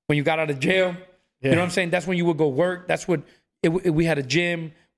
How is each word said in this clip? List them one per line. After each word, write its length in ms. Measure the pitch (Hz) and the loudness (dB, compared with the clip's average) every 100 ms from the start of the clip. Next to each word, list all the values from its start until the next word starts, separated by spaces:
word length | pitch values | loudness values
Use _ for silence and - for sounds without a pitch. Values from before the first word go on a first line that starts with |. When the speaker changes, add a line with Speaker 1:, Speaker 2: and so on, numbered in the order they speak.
| - | -2
Speaker 1:
when 100 | 147 | 0
you 80 | |
got 140 | 143 160 | 0 -2
out 120 | 156 | -2
of 80 | 139 | -2
jail. 380 | 165 190 180 175 - _ _ _ | 0 2 0 -2 -16 _ _ _
You 100 | 135 | 2
know 60 | 170 | 2
Speaker 2:
Yeah. 0 | |
Speaker 1:
what 80 | |
I'm 60 | 180 | 2
saying? 200 | 196 175 | -2 0
That's 160 | 175 185 | -2 0
when 100 | 180 | 0
you 80 | |
would 140 | 170 151 | 0 2
go 100 | 156 | 0
work. 400 | 131 180 180 180 | 2 0 -2 -4
That's 180 | 165 - | -4 0
what 140 | 160 - _ _ - | -4 -4 _ _ -2
it, 60 | 180 175 | 0 0
it, 60 | 180 | 0
we 160 | 156 165 | 0 2
had 120 | 143 | 0
a 40 | |
gym. 500 | 131 151 175 170 160 - _ | 0 0 0 -2 -8 -16 _